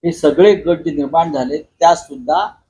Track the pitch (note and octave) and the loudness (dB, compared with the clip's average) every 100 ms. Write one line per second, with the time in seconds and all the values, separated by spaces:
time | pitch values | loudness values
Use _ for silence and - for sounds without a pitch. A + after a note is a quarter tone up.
0 | E3+ E3+ - - G3 F#3+ E3 E3+ E3 C#3+ | -4 0 0 4 4 4 0 -4 -4 -6
1 | C3+ D#3+ E3 C#3+ B2+ D3+ - _ E3+ E3+ | -2 -2 -2 -2 -4 -6 -10 _ 2 2
2 | - C3+ B2 E3 G3+ - | -4 -16 -4 -2 -2 -10